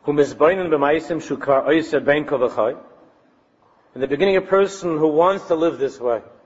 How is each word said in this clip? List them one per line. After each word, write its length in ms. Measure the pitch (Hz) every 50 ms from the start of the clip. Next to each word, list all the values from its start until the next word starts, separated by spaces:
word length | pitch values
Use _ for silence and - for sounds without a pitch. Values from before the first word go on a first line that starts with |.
| _
Hu 80 | 147
mizbeinen 560 | 147 147 143 135 - - 147 160 190 190 180 170
b'maisim 520 | 156 143 139 143 156 160 160 - 170 151
shu 180 | - - 143 123
kvar 280 | - - 139 135 131
oiseh 380 | 135 156 165 160 160 156 139 123
ben 200 | 139 143 151 147
כה 140 | 147 147 127
וכה. 400 | 123 117 - 120 107 117 143 - - - - _ - _ _ _ _ _ _ _ _ _ _ _ _ _ _ _ _ _ _
In 40 | 127
the 60 | 131
beginning, 300 | 131 143 143 185 196 190
a 60 | 190
person 540 | 190 - 190 196 196 185 - - 175 175 160
who 120 | 151 156 156
wants 400 | 147 156 170 185 196 190 - -
to 80 | 170
live 220 | 156 165 170 143 120
this 200 | 139 131 - -
way 240 | 120 123 117 107 - - - - _